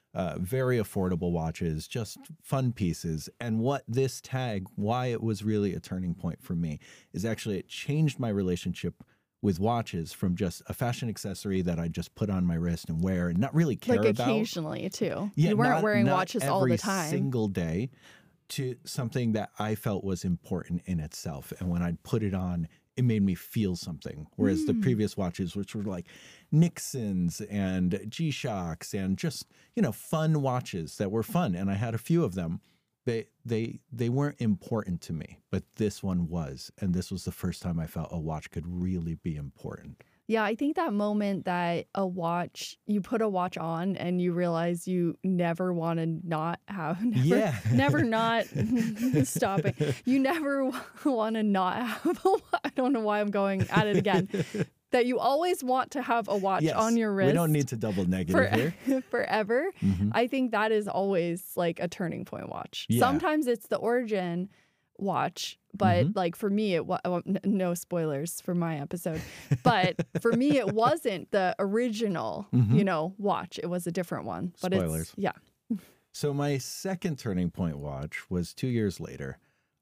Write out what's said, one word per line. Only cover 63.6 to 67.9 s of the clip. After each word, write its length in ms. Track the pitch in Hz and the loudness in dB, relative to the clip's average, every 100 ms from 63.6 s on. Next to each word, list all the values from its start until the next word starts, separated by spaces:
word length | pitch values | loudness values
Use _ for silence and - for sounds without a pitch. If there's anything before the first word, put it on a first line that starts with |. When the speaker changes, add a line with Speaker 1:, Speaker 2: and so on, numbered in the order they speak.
| - | -2
Speaker 2:
the 80 | 214 | -2
Origin 720 | 220 240 233 208 175 175 190 _ _ _ _ - | 2 0 0 -2 -2 -2 -6 _ _ _ _ -6
watch, 600 | 196 147 143 - - - _ | -2 0 -2 -4 -10 -10 _
but 320 | 202 208 202 - | 2 4 4 4
Speaker 1:
Mm-hmm. 60 | 208 | 2
Speaker 2:
like, 200 | 175 - | -2 -2
for 120 | 208 | 0
me, 260 | 202 214 170 | 0 2 0
it 100 | 131 | 0
wa-, 160 | 180 | -2
well, 200 | 175 175 180 | -2 -2 -2
n-, 120 | 190 | -2
no 300 | 196 196 180 | 0 0 0
spoilers 680 | 175 - | -2 -4